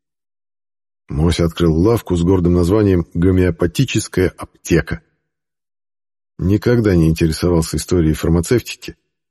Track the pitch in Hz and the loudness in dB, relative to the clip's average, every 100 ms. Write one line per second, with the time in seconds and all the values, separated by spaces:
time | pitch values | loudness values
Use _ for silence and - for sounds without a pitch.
0 | _ _ _ _ _ _ _ _ _ _ | _ _ _ _ _ _ _ _ _ _
1 | - 69 85 82 85 - 85 78 98 113 | -12 -2 0 0 -2 0 0 2 2 0
2 | - 87 85 95 87 87 87 110 101 92 | -2 -2 0 2 2 2 2 2 2 2
3 | 80 87 90 92 90 85 87 - 135 - | -2 -2 0 2 0 0 -4 -2 -2 -2
4 | - - 95 - - _ - 85 - 82 | -4 -2 -2 -4 -20 _ -2 -2 -2 -10
5 | _ _ _ _ _ _ _ _ _ _ | _ _ _ _ _ _ _ _ _ _
6 | _ _ _ - 87 104 120 120 107 87 | _ _ _ -6 -2 0 0 0 2 2
7 | 80 80 82 78 90 85 80 82 - 90 | 2 2 0 0 0 0 -2 -6 -2 0
8 | 80 78 80 85 85 120 - - - - | 0 0 0 -2 0 -2 -2 -14 -16 -20
9 | _ _ _ | _ _ _